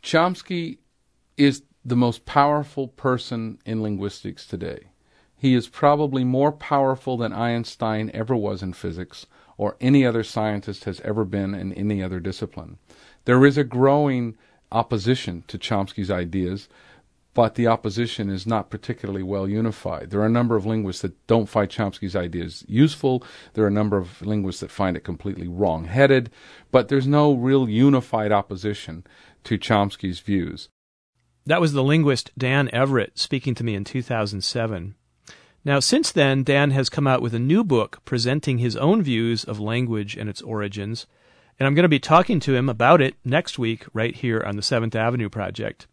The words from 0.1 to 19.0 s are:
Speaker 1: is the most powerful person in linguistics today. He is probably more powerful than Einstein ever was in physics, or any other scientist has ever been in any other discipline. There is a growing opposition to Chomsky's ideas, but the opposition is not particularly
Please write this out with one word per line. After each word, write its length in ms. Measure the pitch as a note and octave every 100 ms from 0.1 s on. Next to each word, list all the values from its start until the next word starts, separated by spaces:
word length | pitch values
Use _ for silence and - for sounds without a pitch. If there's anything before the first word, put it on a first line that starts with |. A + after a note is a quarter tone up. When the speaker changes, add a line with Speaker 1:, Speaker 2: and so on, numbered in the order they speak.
| D#3+ F3 F3+ - F3 E3+ - _ _ _ _ _ -
Speaker 1:
is 260 | C#3+ C3+ _ _
the 120 | B2 B2
most 280 | A#2+ A2+
powerful 640 | - C#3+ C#3+ D3 D3 - C3
person 720 | _ C3+ B2+ - A#2+ A2+ - -
in 160 | A2
linguistics 640 | G#2+ G2 G2 - G2 - -
today. 380 | F2 E2+ - _ _ _ _ _ _
He 180 | C3+
is 140 | B2+ A2+
probably 560 | - D3 D3 D3 C3+
more 260 | B2+ B2+ D3
powerful 680 | D3 - C#3 C3+ C3 - B2
than 160 | A2+
Einstein 760 | G2 A#2+ A#2 A2+ - A2+ G#2+ G#2+
ever 200 | - A2
was 280 | A#2+ G2+ G2
in 100 | F#2
physics, 540 | F2 F2+ E2 F2+ - - _ _ -
or 180 | G#2 -
any 240 | B2+ C#3 B2+
other 180 | A2+
scientist 600 | G#2+ - G#2+ G#2 G2+ G2
has 140 | - F2+
ever 260 | - G#2 G#2
been 280 | G2+ G2
in 200 | G2 F#2+
any 280 | - G#2 G2+
other 180 | F#2 F#2
discipline. 580 | F2 F#2 G#2 - D#2+ E2 _ - - _ -
There 180 | B2+
is 140 | C#3 C3+
a 60 |
growing 680 | B2+ B2 C3+ C#3+ D3 B2+ A#2 G#2+ _ _ _
opposition 720 | A2+ A2+ A2+ G2+ B2+ - F2 -
to 100 | F#2
Chomsky's 520 | - G#2+ F#2+ - F#2+
ideas, 580 | F#2 F2 F#2+ F2+ G2+ - _ _ _ _ _ _ -
but 160 | A2+
the 140 | - A#2
opposition 600 | A2+ A2 G2 A#2 - G2+
is 200 | F#2+ G2+
not 200 | A2 -
particularly 540 | A2 - A#2+